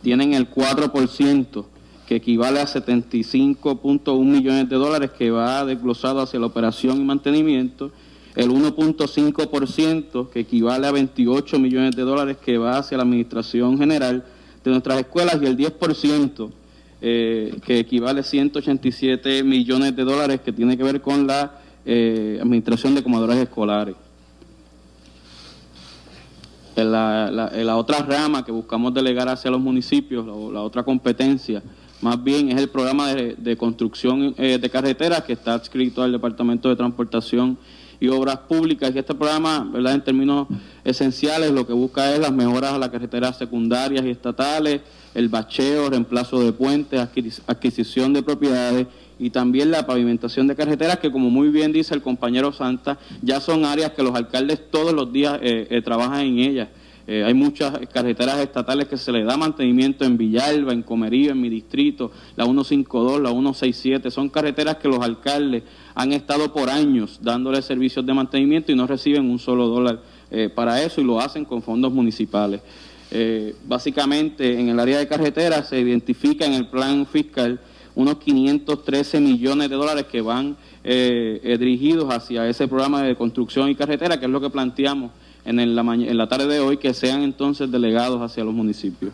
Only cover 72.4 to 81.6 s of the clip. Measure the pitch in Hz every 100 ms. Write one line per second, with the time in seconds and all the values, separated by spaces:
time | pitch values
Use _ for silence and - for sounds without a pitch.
72.4 | 104 98 - - - - - 113 113 110
73.4 | 107 - 135 123 147 135 139 147 156 -
74.4 | 127 120 120 117 123 143 147 147 151 147
75.4 | 170 156 - 131 123 123 - 123 143 147
76.4 | 151 135 117 131 135 143 139 151 151 -
77.4 | 120 123 - - - - 135 147 - 135
78.4 | 135 143 143 147 - 139 139 151 143 123
79.4 | 127 139 143 135 147 151 131 120 110 120
80.4 | 139 143 - - - 127 123 120 113 110
81.4 | 120 117